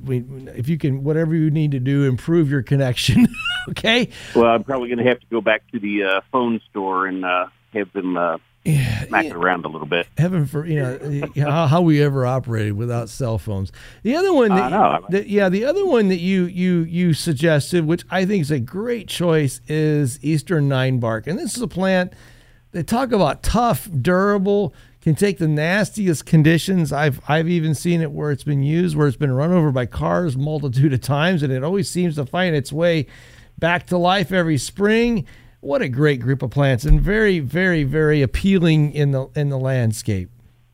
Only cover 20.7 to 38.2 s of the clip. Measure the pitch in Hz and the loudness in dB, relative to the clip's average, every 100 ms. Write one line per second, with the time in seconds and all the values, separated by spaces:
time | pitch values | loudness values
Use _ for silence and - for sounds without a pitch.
20.7 | 135 131 127 117 113 131 214 294 240 233 | 0 0 0 -2 -4 -6 -6 -6 -6 -6
21.7 | 175 190 185 180 - - - - _ _ | -2 0 0 0 -8 -20 -20 -20 _ _
22.7 | 180 147 233 262 220 151 135 - 214 233 | -10 -2 -2 0 2 2 0 0 2 2
23.7 | 160 - 147 135 180 202 208 190 202 185 | 0 -4 -2 2 2 2 2 2 0 -2
24.7 | - - _ 165 147 202 - 160 147 160 | -8 -20 _ -2 2 0 0 0 0 0
25.7 | 196 196 - 190 156 - 160 151 165 - | 0 -2 -2 -2 -2 4 4 6 4 2
26.7 | 185 160 143 151 139 - 156 165 175 160 | 0 0 0 0 -2 0 0 2 0 0
27.7 | 139 175 170 156 151 151 139 151 139 139 | -2 0 0 -2 -4 -4 -4 -2 0 0
28.7 | 160 180 151 147 120 147 127 160 180 156 | 0 0 2 0 2 0 0 2 2 2
29.7 | 131 120 - 156 175 175 131 143 156 143 | 0 -2 -4 0 0 0 -2 -4 -4 -2
30.7 | 123 151 127 - 143 165 180 139 131 147 | 2 2 2 0 0 2 2 0 -2 -2
31.7 | 196 165 175 180 151 127 175 180 151 135 | -2 -2 -2 -2 -2 -4 -2 0 0 -2
32.7 | 143 170 160 131 - - - - - 165 | 0 0 0 -4 -12 -20 -20 -20 -4 0
33.7 | 175 - 180 175 196 180 185 165 147 - | 0 0 0 2 2 0 0 0 0 -4
34.7 | - 202 220 240 226 - - - _ 131 | -2 2 2 2 0 -4 -14 -20 _ -4
35.7 | 139 160 123 151 135 117 135 131 143 139 | -2 -2 2 2 2 -2 -2 -2 0 2
36.7 | 123 147 151 147 208 214 180 127 160 185 | 2 4 4 4 2 2 0 -2 0 2
37.7 | 165 135 151 151 151 | 2 0 2 2 2